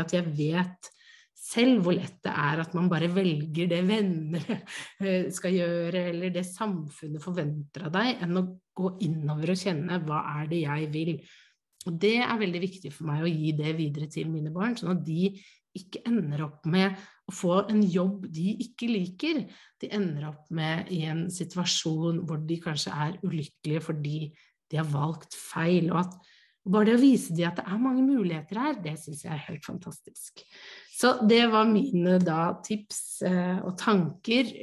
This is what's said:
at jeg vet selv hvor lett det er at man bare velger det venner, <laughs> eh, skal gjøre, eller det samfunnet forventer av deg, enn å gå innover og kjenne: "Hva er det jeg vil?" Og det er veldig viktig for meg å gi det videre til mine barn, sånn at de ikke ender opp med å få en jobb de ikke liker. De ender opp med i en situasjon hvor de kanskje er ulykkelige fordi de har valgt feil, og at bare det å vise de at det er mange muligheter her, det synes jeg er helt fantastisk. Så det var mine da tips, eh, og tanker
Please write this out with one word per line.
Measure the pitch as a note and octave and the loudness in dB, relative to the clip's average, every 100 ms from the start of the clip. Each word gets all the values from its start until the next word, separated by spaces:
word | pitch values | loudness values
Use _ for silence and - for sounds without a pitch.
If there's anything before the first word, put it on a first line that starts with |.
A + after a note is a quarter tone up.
at | E3 | 2
jeg | F3+ E3 D3 | 0 0 0
vet | D3+ E3+ F3+ - - _ - - _ - | 0 2 0 -4 -20 _ -20 -20 _ -18
selv | - - B3 A#3+ | -6 2 6 6
hvor | F3 F3+ | 6 2
lett | - - | 0 -8
det | - - | -6 0
er | D3 D#3 | 0 0
at | E3 F3 | -2 2
man | F3+ | 2
bare | E3 E3+ | 4 2
velger | F3+ F#3 D3+ D#3 D#3 F3 | 2 2 2 -2 -2 0
det | E3+ F#3 | 2 2
venner, | A3 G3+ D#3+ D#3 E3 D3 A#3 - - | 2 2 0 -2 -4 -4 -6 -8 -14
<laughs> | - - | -14 -6
eh, | G3 F#3 F3+ | 0 0 0
skal | F#3 F3+ F#3 | -4 0 2
gjøre, | E3+ E3+ E3+ F3+ F3 | 2 0 0 -2 -2
eller | E3+ F#3 | -2 -2
det | F3+ F3+ | -2 -6
samfunnet | - A3 F3+ D3+ - D#3 D3+ | -6 -4 -4 -6 -10 -10 -8
forventer | F#3 F3+ D3 D3+ C#3+ - D#3 | -6 -2 -2 -4 -8 -10 -4
av | F#3 | 0
deg, | A#3+ B3 | 0 0
enn | F3 F3+ | -2 0
å | F#3 - _ - | -2 -6 _ -4
gå | F#3 F3+ E3 | -4 -2 -2
innover | D#3+ D3 D3+ D#3+ | -2 -2 -2 0
og | F#3 | 0
kjenne: | G3+ D#3+ E3 F3 | 0 -2 -2 -2
"Hva | D3+ D3+ - D3 | -2 -4 -4 -6
er | D#3 | -4
det | E3+ | -2
jeg | D3 D3 D#3 | -2 -2 -2
vil?" | D3+ D#3+ D3+ - - _ _ _ _ - | -4 -4 -4 -8 -20 _ _ _ _ -6
Og | E3 | 0
det | G3+ A#3 | 2 4
er | B3 A3+ | 2 0
veldig | G3 E3+ | 0 -2
viktig | F#3 F#3 D3 | -4 -6 -12
for | - D#3+ | -8 -4
meg | D3 | 0
å | E3 | 0
gi | D#3 D#3 D3+ | 0 0 0
det | D3+ | -2
videre | D#3+ D#3 D3 D3+ | 0 -2 -2 -6
til | D#3+ D#3+ | -6 -4
mine | D#3+ D#3 | -4 -4
barn, | E3 A3 A#3 | -2 -2 -2
sånn | E3+ | -2
at | F3+ D3 | -2 -2
de | D#3+ F#3+ G3 - _ _ - | 0 0 -2 -18 _ _ -18
ikke | - - A#3+ | -14 -10 -2
ender | A#3 D#3+ D3 | 0 0 -2
opp | D3+ - D#3+ | -6 -6 0
med | F#3 F#3+ F#3+ - _ - | 4 4 2 -14 _ -16
å | |
få | - F3+ F#3 G3+ | -4 2 2 4
en | G#3+ | 4
jobb | G3+ F3 F#3+ G3 F#3 | 4 4 2 -2 -8
de | D#3+ F3+ A3 - | -4 -2 -2 -6
ikke | - A#3 | -6 -2
liker. | A3 F3 - D4+ D#4 - - - - | 0 -2 -4 -2 -2 -4 -12 -20 -14
De | - | -6
ender | G#3 F#3 C#3+ D3+ | -2 -2 -2 -8
opp | D3 - | -10 -8
med | E3 D#3 E3 - | -4 -2 -2 -4
i | F#3 D#3+ | -4 -2
en | D#3+ F3+ | -2 -4
situasjon | - E3 F3+ F3+ - E3 D#3+ E3 E3 D#3+ | -6 -6 -4 -2 -2 -2 0 0 -2 -2
hvor | D#3 | -6
de | D#3 E3 | -4 -4
kanskje | E3 D3+ - | -4 -4 -4
er | D3 D3+ - | -2 -4 -2
ulykkelige | F#3+ D#3+ D3 _ D#3 D#3 D#3+ | -4 -4 -6 _ -4 -4 -2
fordi | D#3 D3 D#3 D3+ - _ _ - | -4 -4 -4 -6 -12 _ _ -6
de | D#3 | -4
har | D#3 | -2
valgt | C#3+ D3+ D#3+ - - | 0 -2 -4 -10 -16
feil, | - - E3 F3+ D#3+ | -10 -2 2 4 4
og | D#3+ | 2
at | F3+ - _ _ _ _ | 0 -4 _ _ _ _
bare | G3 G#3 G#3+ | 0 4 6
det | |
å | A#3+ | 8
vise | C#4 B3 - | 8 6 2
de | E3 | 0
at | E3+ F3+ | 0 -2
det | - | -4
er | G3+ | 0
mange | C4 B3+ C4+ | 2 4 4
muligheter | C4+ F#3 D#3+ D3+ G#3 | 4 2 -2 -6 -4
her, | C#4+ B3 | -2 -2
det | D#3+ D#3 | -6 -8
synes | - D3 | -10 -12
jeg | E3+ | -6
er | D3+ - | -6 -6
helt | - - | -12 -10
fantastisk. | - - - - - - - - - - - - | -10 -10 -16 -18 -18 -20 -20 -20 -20 -20 -20 -14
Så | - B3 B3+ G#3+ | 2 2 4 6
det | A#3 A#3+ | 6 6
var | A3 A3 | 6 6
mine | G#3+ - F3 F3 F#3 | 4 4 2 4 4
da | F3 D#3+ E3+ - | 4 2 0 -2
tips, | - G#3+ - - - - F#3 | -4 -6 -6 -10 -10 -4 0
eh, | F#3 F3+ F#3 - | 0 0 -2 -4
og | F3+ | -4
tanker | - G3+ D#3 - - A#3+ B3 - | 2 4 2 -2 0 2 2 -2